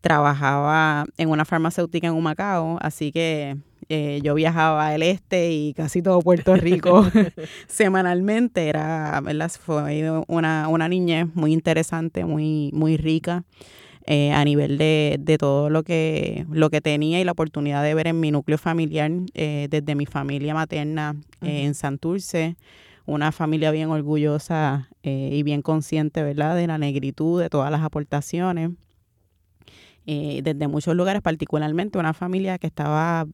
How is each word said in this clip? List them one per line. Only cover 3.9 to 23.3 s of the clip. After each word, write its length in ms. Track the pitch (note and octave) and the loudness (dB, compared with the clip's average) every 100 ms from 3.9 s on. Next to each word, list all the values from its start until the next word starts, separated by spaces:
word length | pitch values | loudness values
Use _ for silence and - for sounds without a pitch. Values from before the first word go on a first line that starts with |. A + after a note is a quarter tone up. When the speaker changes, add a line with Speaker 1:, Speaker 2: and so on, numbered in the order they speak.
| D#3 D3 C#3+ | -4 -2 -2
Speaker 1:
yo 140 | D3 D3 | 0 2
viajaba 540 | D#3+ E3 D#3+ D#3 D3+ | 2 4 2 2 0
al 120 | D3+ | 2
este 500 | E3 F#3+ _ F#3 E3+ | 0 0 _ 0 2
y 200 | D#3+ D3+ | 0 -2
casi 280 | C#3 D#3 F3+ | -4 -2 0
todo 180 | F3 F3+ | 4 4
Puerto 340 | E3+ F3 E3 F#3 | 6 4 6 4
Rico 500 | E3 F3+ F3+ F3+ F#3 G#3+ F3 - | 6 4 8 8 8 6 2 -2
<laughs> 300 | D#3 - - | -14 -14 -14
semanalmente. 1000 | - G3+ F#3+ F#3 F3+ G3 A3 A#3+ - D#3 | 0 2 4 2 2 2 0 0 0 0
Era, 540 | D#3 D#3 D#3+ D3+ D3+ | -2 -2 -4 -2 -4
¿verdad? 260 | C#3+ D3+ E3 - | -2 -4 -4 -8
Fue 600 | - D3+ D3 D3+ D#3+ D#3+ - | -4 -4 -2 -2 -2 -2 -2
una, 400 | E3+ D#3+ D#3 D#3 | 0 2 0 0
una 220 | E3 E3 | 0 0
niñez 380 | F#3 F3 E3 E3+ | 0 0 0 0
muy 200 | E3+ D3+ | 0 2
interesante, 720 | D#3+ E3 D#3+ E3 E3 E3 F3 E3+ | 2 2 0 0 -4 -4 -4 -2
muy, 440 | D3+ D#3 D#3 C#3+ | -2 0 -2 -2
muy 240 | D3+ D#3 D#3 | 0 2 2
rica, 480 | D#3 D#3+ E3 F3 - _ - - - - - | 0 0 -2 -6 -8 _ -20 -20 -20 -16 -2
eh, 280 | C#3+ C#3+ | 2 2
a 100 | D3 | 2
nivel 340 | D3 D3 C#3+ C#3+ | 4 2 2 2
de, 380 | D#3 D#3 D3+ C#3+ | 2 2 2 0
de 180 | D3+ D#3 | 0 2
todo 320 | C#3+ C#3 D3 | 2 2 2
lo 140 | D#3 | 0
que, 640 | D#3 E3 D#3+ D3+ - - E3 | 0 -2 0 -2 -4 -6 -4
lo 180 | D#3 D#3 | 2 4
que 120 | D3+ | 2
tenía 380 | D#3 D3 D#3 E3+ | 0 0 2 2
y 20 | |
la 80 | F3+ | 0
oportunidad 520 | E3+ D#3+ D3+ D3 C#3+ | 0 -4 -2 -2 0
de 100 | D3 | 0
ver 140 | D#3 E3 | 0 0
en 120 | E3 | 0
mi 120 | D#3+ | 2
núcleo 260 | D3 C#3 D3+ | 0 0 -2
familiar, 540 | E3+ E3 D#3 D#3 D3+ F3 F3+ | 0 0 0 0 -2 -2 -6
eh, 340 | - D3+ D3 C#3+ | -4 -4 -4 -2
desde 260 | D3+ C#3+ C#3+ | -2 -2 -2
mi 100 | C#3+ | -2
familia 480 | D3 C#3 C#3+ D3 | -4 -4 -4 -4
materna, 640 | D#3 D#3+ D3+ D3 D#3 D3+ D3 - - | -4 -4 -4 -4 -4 -4 -8 -12 -8
eh, 40 | F3 | -4
Speaker 2:
Ujú. 220 | D3 C#3+ | -2 -2
Speaker 1:
en 60 | |
Santurce, 840 | C#3+ C#3+ C#3 E3 G3 - E3+ D#3+ E3+ _ - - - - | -2 -4 -4 -4 -4 -4 -2 -2 -6 _ -20 -20 -18 -6
una 260 | D3 D3+ | -2 -2